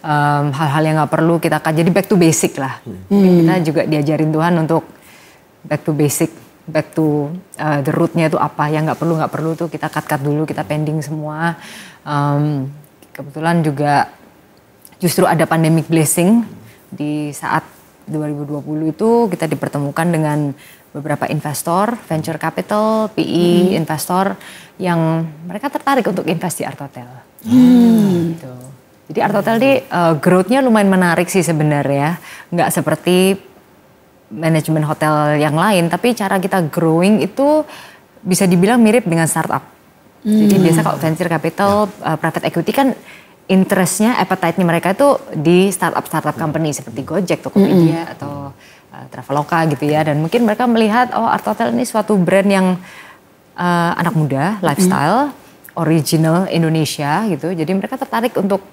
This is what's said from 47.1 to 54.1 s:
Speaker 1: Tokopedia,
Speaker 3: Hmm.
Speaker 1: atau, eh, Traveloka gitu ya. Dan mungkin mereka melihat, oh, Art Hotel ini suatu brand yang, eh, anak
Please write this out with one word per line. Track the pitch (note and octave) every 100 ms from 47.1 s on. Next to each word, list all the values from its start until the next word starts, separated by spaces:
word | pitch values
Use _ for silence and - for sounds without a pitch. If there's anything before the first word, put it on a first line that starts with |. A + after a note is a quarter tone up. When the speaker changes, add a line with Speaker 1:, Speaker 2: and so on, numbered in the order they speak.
| D#3+ F#3 D#3
Speaker 1:
Tokopedia, | - - G3 F#3 E3 E3 E3
Speaker 3:
Hmm. | -
Speaker 1:
atau, | C#3+ C#3+ C#3 C3 - - _
eh, | - C3
Traveloka | - B2 C#3 C#3+ E3+ D#3+
gitu | D3
ya. | D3 D3+
Dan | D#3 D3
mungkin | D#3+ A#3 A#3
mereka | G#3+
melihat, | B3 A#3 A3 A3 B3
oh, | - A3+
Art | -
Hotel | - G#3+ A#3
ini | A#3
suatu | A#3 A3 G#3 G#3
brand | F3 F#3+ G3
yang, | G3 F#3 F3+ - - - - _ _ _
eh, | - F3 F3 E3+
anak | F3 F#3